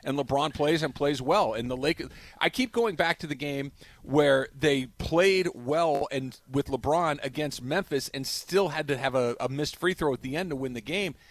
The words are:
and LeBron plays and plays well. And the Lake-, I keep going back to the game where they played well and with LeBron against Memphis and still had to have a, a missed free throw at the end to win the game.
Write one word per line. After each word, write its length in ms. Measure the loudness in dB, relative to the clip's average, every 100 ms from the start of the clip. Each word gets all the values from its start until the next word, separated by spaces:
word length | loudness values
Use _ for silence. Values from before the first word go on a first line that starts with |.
and 140 | -4 -2
LeBron 340 | 0 0 0
plays 300 | 0 2 2
and 120 | 0
plays 280 | 0 0 0
well. 320 | 2 2 2
And 160 | 0 -4
the 60 | -2
Lake-, 260 | -2 -2 -6 -14 -20 -2
I 120 | -2
keep 200 | 0 0
going 260 | 0 0 2
back 220 | 0 0
to 60 | -4
the 80 |
game 380 | -6 -6 -6 -8 -12 -20 -20
where 460 | 0 4 6 4 2
they 340 | 0 2 2 -2 -6
played 500 | 0 4 6 4 2
well 520 | -4 -2 2 2 0 -2
and 260 | -4 -6 -10 -4
with 140 | -2 0
LeBron 520 | -2 2 2 2 0
against 380 | -4 -4 -4 -6
Memphis 480 | -2 -2 0 -2 -4
and 140 | -6 -6
still 420 | -6 0 2 2
had 180 | 0 -2
to 100 | -2
have 160 | 0
a, 220 | 2 0 0
a 80 | -4
missed 260 | -2 -4
free 200 | -2 -2
throw 180 | 0 -2
at 80 | -2
the 160 | -4 -6
end 140 | -4
to 60 | -4
win 180 | -6
the 80 | -6
game. 320 | -4 -4 -4 -6 -16